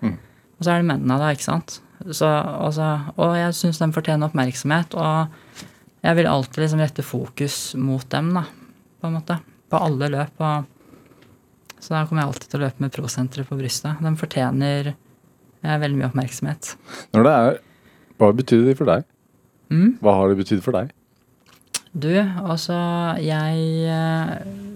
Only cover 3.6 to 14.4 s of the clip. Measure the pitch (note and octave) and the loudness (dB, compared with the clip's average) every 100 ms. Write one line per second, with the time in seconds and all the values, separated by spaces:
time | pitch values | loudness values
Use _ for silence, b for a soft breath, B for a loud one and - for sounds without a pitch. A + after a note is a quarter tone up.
3.6 | F3 D#3 D#3+ D#3+ D#3+ D3+ D3+ D3+ B2+ B2+ | -2 0 -2 -2 0 0 0 0 -2 -2
4.6 | C#3+ D#3+ E3 - D#3 D#3 D#3+ B B B | -2 0 -2 -2 0 0 -2 B B B
5.6 | B B B _ E3 E3+ E3 C#3+ C3 - | B B B _ 2 4 4 2 0 -2
6.6 | D#3 D#3 D3+ - C#3 B2 B2+ - C#3+ - | 0 2 0 -2 -6 -6 -6 -6 -6 -6
7.6 | - C3 C3+ C3 - C#3 E3 F3+ D#3 B | -8 -4 -2 -2 -2 -2 0 -2 -4 B
8.6 | B B _ _ E3 D#3+ D#3 E3+ - _ | B B _ _ -6 -6 -4 -6 -8 _
9.6 | - E3 E3 C3+ C#3+ C#3 D3 - D#3 D3+ | -4 -2 0 0 -2 -2 -6 -4 -2 -2
10.6 | C#3 _ b b b b b b _ _ | -6 _ b b b b b b _ _
11.6 | - - - D#3+ D#3 D#3+ C#3+ C3 - C#3+ | -20 -16 -6 -2 0 0 -2 -4 -8 -4
12.6 | C#3 - C#3 - D3 - B2+ - C3 C#3 | -4 -2 -6 -6 -6 -4 -4 -4 -8 -6
13.6 | C3 - D3 D3+ D#3+ D#3 D#3+ C#3+ | -6 -6 -6 -4 -2 -2 -2 -2